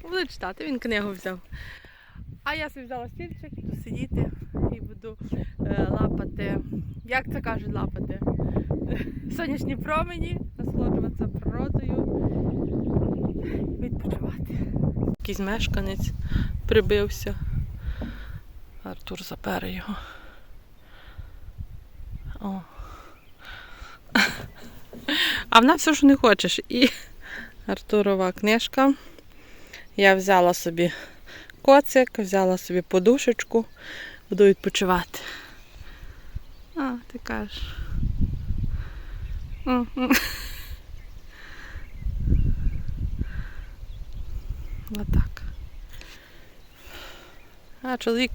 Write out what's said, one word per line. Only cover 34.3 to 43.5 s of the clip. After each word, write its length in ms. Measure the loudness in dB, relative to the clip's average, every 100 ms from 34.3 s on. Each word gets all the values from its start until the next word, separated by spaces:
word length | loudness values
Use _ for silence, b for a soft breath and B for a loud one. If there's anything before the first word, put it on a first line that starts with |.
Буду 140 | 8
відпочивати. 720 | 8 8 2 0 2 2 0 -10 B B B B B B B B B B B B -12 -16 -12 -4
А, 200 | -4 -4 -10
ти 60 | -12
кажеш. 580 | -6 -6 -6 -6 B B B B B 2 2 B B B B B B B B B B B -6 -6 0
М, 200 | 2 0 -2
м. 160 | 4 4 B B B B B B B -14 -12 -14 -14 B B B B B B B B 0 4 6 6 4 2 2 -2 -2 -2 B B B B